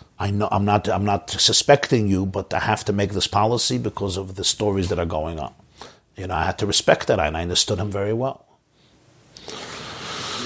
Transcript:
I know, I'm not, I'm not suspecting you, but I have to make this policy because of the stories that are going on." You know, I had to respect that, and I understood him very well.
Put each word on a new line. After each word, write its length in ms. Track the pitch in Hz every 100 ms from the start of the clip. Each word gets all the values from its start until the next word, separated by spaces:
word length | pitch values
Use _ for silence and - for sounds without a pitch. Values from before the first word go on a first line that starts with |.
| - -
I 120 | 101
know, 180 | 101 104
I'm 140 | 101
not, 240 | 101 101 104
I'm 160 | 101
not 260 | 101 101 -
suspecting 760 | - - - - 143 - 123 104
you, 200 | 95 95
but 260 | 98 -
I 60 | 92
have 240 | 110 104 104
to 60 |
make 200 | 101 98
this 140 | 95 -
policy 520 | 101 110 120 - 127
because 380 | 107 - 101 92
of 180 | 95 95
the 80 |
stories 440 | 90 - 104 98 90
that 100 | 87
are 80 | 82
going 320 | 80 80 80
on." 140 | 64 - _ - - - _ -
You 100 | 92
know, 60 |
I 100 | 85
had 140 | 85 -
to 80 | 101
respect 400 | - - - -
that, 120 | 104
and 160 | 78 78
I 60 |
understood 360 | 87 85 - 95
him 120 | 104
very 220 | 98 101
well. 340 | 117 131 - _ _ _ _ _ _ _ _ _ - - - - - - - - - - 233